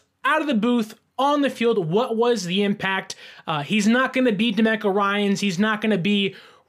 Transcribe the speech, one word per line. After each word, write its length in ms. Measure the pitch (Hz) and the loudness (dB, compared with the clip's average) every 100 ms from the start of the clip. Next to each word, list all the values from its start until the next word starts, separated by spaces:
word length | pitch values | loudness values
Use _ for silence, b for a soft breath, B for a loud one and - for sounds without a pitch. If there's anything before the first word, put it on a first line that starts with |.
| _ _ 269 | _ _ 0
out 160 | 311 | 0
of 60 | 302 | 0
the 80 | 220 | 0
booth, 400 | 240 240 220 - _ - | 2 0 -2 -8 _ -2
on 240 | 277 285 | 0 2
the 60 | 269 | 0
field, 400 | 262 233 220 160 | 0 0 0 0
what 260 | 202 254 226 | 0 0 0
was 280 | 240 233 175 | 0 0 -2
the 180 | 190 | 0
impact? 500 | 202 202 190 190 190 - B B - | 0 0 -2 -2 -6 -14 B B -6
Uh, 160 | 151 | -6
he's 260 | 143 214 202 | -2 0 2
not 260 | 247 262 | 2 2
gonna 180 | 262 254 | 0 0
be 200 | 196 233 | 0 0
DeMeco 400 | 196 220 220 214 | 2 0 2 0
Ryans. 460 | 196 196 202 202 196 | 0 0 0 0 0
He's 200 | 202 170 | -2 0
not 200 | 214 214 | 0 0
gonna 180 | 220 196 | 0 0
be 360 | 202 202 196 B B B | 0 0 0 B B B